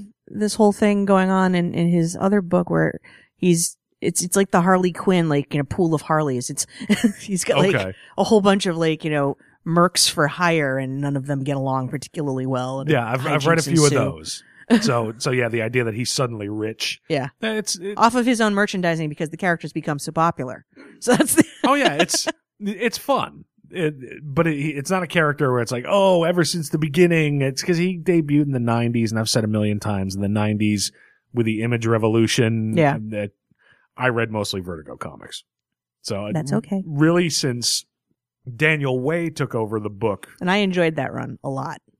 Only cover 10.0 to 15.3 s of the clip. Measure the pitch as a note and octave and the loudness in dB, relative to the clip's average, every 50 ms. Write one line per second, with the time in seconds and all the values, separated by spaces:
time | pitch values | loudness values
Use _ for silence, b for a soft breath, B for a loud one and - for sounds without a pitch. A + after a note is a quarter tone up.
10 | - - - F3 D3+ C#3+ - - F3+ E3+ E3 D#3+ D3 C3+ C3 C3+ C3+ C3 C3+ C#3 | 0 0 2 0 0 0 0 0 0 2 2 2 0 0 -2 -2 -4 -4 -4 -4
11 | C#3+ C#3+ C#3 C#3 C3 C#3+ C#3+ C3+ C3 D3 C#3 C3+ C3+ C3+ C3 C3 C3 B2+ - C3+ | -2 -2 -2 -2 -2 -4 -4 -4 -2 -4 -4 -2 -2 -2 -2 -2 -4 -4 -6 -8
12 | - - - F3 D3 C#3 C3 C3 C3 C3 C3 B2 B2 C3 C3+ C3+ C#3 D3+ D3+ B2+ | -10 -10 -8 -6 -4 -4 -4 -4 -2 -2 -2 -4 -4 -4 -6 -6 -2 0 0 0
13 | A#2 A2 B2 C3 C3 - - D3 C3+ D#3+ E3 E3 D3 C#3 E3 D#3+ D3 C#3+ C#3+ C3 | 0 0 -2 -2 -2 0 0 2 2 4 2 2 2 2 4 4 4 6 4 2
14 | A2 - - - D#2+ - - - B B B B B B A#3 G#3+ A3 F3+ B2 A#2 | 0 -2 -4 -8 -12 -12 -12 -12 B B B B B B 2 4 4 2 0 0
15 | A2+ A2 A2 A#2 - D3 | 0 -2 -6 -4 -4 -2